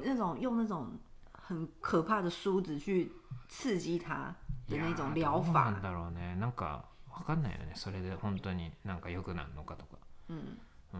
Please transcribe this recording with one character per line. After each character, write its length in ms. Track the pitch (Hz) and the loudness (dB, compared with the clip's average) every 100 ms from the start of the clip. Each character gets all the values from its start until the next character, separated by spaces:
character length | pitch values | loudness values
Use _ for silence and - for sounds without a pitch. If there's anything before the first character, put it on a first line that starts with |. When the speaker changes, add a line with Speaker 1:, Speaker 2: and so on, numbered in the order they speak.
Speaker 1:
那 100 | - | 2
种， 240 | 262 190 165 | 2 2 2
用 180 | 254 233 | 0 2
那 80 | 220 | 2
种 320 | 175 113 - - - - | 0 -4 -8 -12 -16 -16
很 340 | - - 170 160 - | -14 -6 -4 -4 -4
可 220 | - 180 | 2 4
怕 180 | 160 214 | 4 4
的 80 | 175 | 2
梳 320 | 170 202 190 | 0 4 4
子 180 | 175 147 | 4 -2
去 320 | - 185 165 - - - - | 2 4 2 -2 -12 -12 -8
刺 300 | - 269 190 | -2 2 2
激 200 | 156 170 | 2 0
它 360 | 160 143 135 175 - - - | 0 -4 -4 -6 -6 -4 -2
的 80 | 147 | 0
那 180 | 165 | 2
种 200 | 165 139 | 2 2
疗 0 | |
法。 40 | 156 | 4
Speaker 2:
い 40 | |
や 80 | 156 | 4
ー、 140 | 151 | 6
ど 60 | 165 | 6
う 40 | |
な 160 | 160 113 | 6 6
ん 120 | 98 | 4
だ 100 | 95 | 0
ろ 160 | 87 85 | -2 -2
う 20 | |
ね。 240 | 85 87 90 | -2 -2 0
な 120 | 117 | 0
ん 40 | |
か 320 | 120 82 71 - - - | 0 -2 -2 -8 -16 -14
わ 120 | - | -8
か 120 | 175 | 0
ん 80 | 156 | 2
な 60 | 135 | 2
い 40 | |
よ 120 | - | 0
ね。 80 | 80 | -4
そ 160 | 80 - | -6 -4
れ 120 | 95 | -2
で 120 | 92 | -2
本 240 | 95 107 98 | -2 0 0
当 140 | 98 | 0
に 180 | 92 85 - | -2 -2 -6
な 100 | 104 | -6
ん 60 | 90 | -6
か 80 | 87 | -4
良 140 | 87 | -4
く 100 | 90 | -2
な 100 | 87 | -4
る 100 | 76 | -6
の 100 | 71 | -8
か 100 | 76 | -10
と 120 | 78 76 | -10 -12
か。 100 | - - - - | -16 -16 -14 -8
Speaker 1:
う 60 | |
ん。 20 | 165 | -8
Speaker 2:
う 40 | |
ん。 60 | 135 - - - - 90 | -8 -10 -16 -20 -12 -10